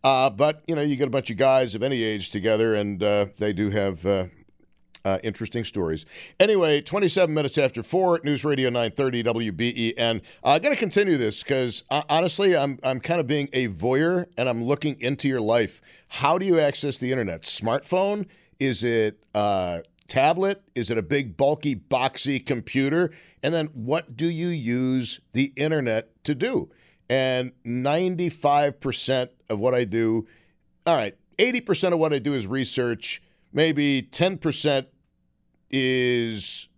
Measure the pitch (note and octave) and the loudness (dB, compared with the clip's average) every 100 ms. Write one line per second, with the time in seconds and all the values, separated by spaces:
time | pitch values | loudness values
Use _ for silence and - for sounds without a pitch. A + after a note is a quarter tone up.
0 | C3+ C3+ C3 G2+ D3+ D#3 - D#3 D3 C3+ | 4 4 2 2 0 0 -4 -2 -2 0
1 | C#3 C3+ - A2 C3+ C3 B2+ G2+ C3 C3 | 0 -2 -4 2 4 4 2 -2 -2 0
2 | A2 G#2+ F2+ G#2 G#2 A2 A2+ G#2+ G2+ F#2+ | -2 -4 -4 -2 2 2 4 2 0 0
3 | G#2 G#2 G2 - G#2 F#2 G#2 G#2 G2 E2+ | 2 2 0 -2 -4 0 0 2 0 -2
4 | F2+ G2 F2+ - _ _ _ _ _ - | 0 0 -2 -10 _ _ _ _ _ -8
5 | G2 F#2+ A2 G2+ A2 A#2+ G#2+ G2+ E2+ C3 | -2 -2 -4 -6 -6 -6 -6 -4 -2 -4
6 | - - - _ G3+ G3+ D#3+ D3 D3 G3 | -8 -20 -20 _ 4 4 2 2 0 0
7 | F#3+ F#3+ E3+ D3+ C#3 - C3+ - - F3 | 2 2 2 2 0 0 0 -2 -2 0
8 | F#3 E3+ D3 C#3 D3+ C#3 B2+ A#2+ A#2 - | 2 2 0 -2 0 0 0 0 -2 0
9 | C3+ A#2+ A#2 A2+ A2+ F2 A#2+ A#2+ A2+ A2+ | 0 0 0 0 -4 -2 -4 0 -2 0
10 | A#2 A2+ - - - D3+ B3+ C#4+ G#3 G3 | -2 -2 -6 -4 2 2 2 0 0 0
11 | G3+ D3+ A2 - - C3+ B2 - _ C#3+ | 2 2 0 -4 -4 -2 -2 -6 _ -4
12 | - D#3 F3 F3 G3+ E3+ C#3 C3 C3 C3 | 0 0 0 2 2 2 0 -2 -4 -2
13 | - E3+ B2+ D3 C#3 C3 B2 F2 A2+ C3 | -2 -2 0 -2 -2 -2 -2 -2 0 2
14 | E3 F3+ F3+ - B2+ A#2 A#2 C#3+ D3+ C3 | 2 0 -4 -4 -2 -2 -2 -2 -2 -4
15 | A#2+ C3+ D3 C3 G#2+ A#2+ A2+ - _ - | -4 -2 -2 0 2 2 0 -4 _ -20
16 | _ - C#3+ F3+ G3 E3 D3 - D3 C3 | _ -2 0 2 4 4 4 0 -4 -4
17 | B2+ C3 G2+ D#2+ - - G#2+ C3+ - F3+ | -2 -2 -2 -6 -4 -4 -2 -2 0 0
18 | G3 G#3 F#3 _ _ _ C3+ G#2 A#2+ A#2 | 0 -2 -6 _ _ _ -2 0 0 2
19 | G#2+ - _ G#2+ G#2 G2 F2+ E2+ - _ | 0 -2 _ 0 2 0 0 -4 -10 _
20 | - C3 C#3+ E3 G3 G3 _ - A2 A2+ | -4 2 2 2 0 -2 _ -6 -2 -2
21 | E2 C#3+ B2+ E2+ C#3 D3 D3 A2 _ B2+ | -2 -4 -4 0 2 2 -2 -4 _ -2
22 | C3 - C#3+ C3 - B2 - C3+ C#3 D#3+ | 0 -2 -4 -4 -2 -6 -2 0 2 2
23 | F3 - - _ C#3+ E3 D#3 C3+ A2+ D#3+ | 0 -4 -20 _ -2 -2 -4 -6 -2 -2
24 | - A#2 E3 E3 F3 E3 A#2 A#2+ B2+ C3 | -4 -4 -2 0 -2 -2 -2 0 0 0
25 | A2+ - _ B2 C#3 C#3 D3+ D#3 B2 A2 | -2 -8 _ -2 -2 0 0 0 0 -2
26 | - _ - C3+ A3 A#3 - _ _ _ | -4 _ -6 -2 -2 -2 -6 _ _ _
27 | _ C3 C3 B2+ B2+ _ A2+ B2 C3 D#3 | _ 0 2 0 -4 _ -6 -2 0 0
28 | F#3 F3 F3 - D3 C#3+ C#3+ - C3+ - | 0 0 -4 0 2 4 2 -2 -6 -4
29 | - C3 B2+ _ - G#2+ A#2+ B2 A2+ A2 | -2 -2 -2 _ -8 0 2 2 0 0
30 | A2+ A2+ G#2+ _ _ _ _ _ - D#3 | 2 0 -4 _ _ _ _ _ 0 0
31 | G#2 - _ - A#3+ B3 A#3+ F3+ F#3 E3+ | 0 -8 _ 0 2 0 -2 0 2 2
32 | D#3 C#3+ B2 C#3 G2 C3 B2+ - A#2+ A#2 | 2 0 -2 -4 -2 -4 -2 -2 -2 -2
33 | - - _ _ _ C#3 D#3+ D3 C#3+ C3+ | -6 -10 _ _ _ 0 2 2 2 0
34 | - - F3+ F3+ D#3+ - D#3 C3+ C3 _ | -2 -2 -2 0 -4 0 0 0 -4 _
35 | _ _ _ _ _ _ _ C3+ C3 B2+ | _ _ _ _ _ _ _ -2 0 2
36 | B2 B2 A#2 G#2+ - - - | 2 0 -2 -4 -8 -8 -12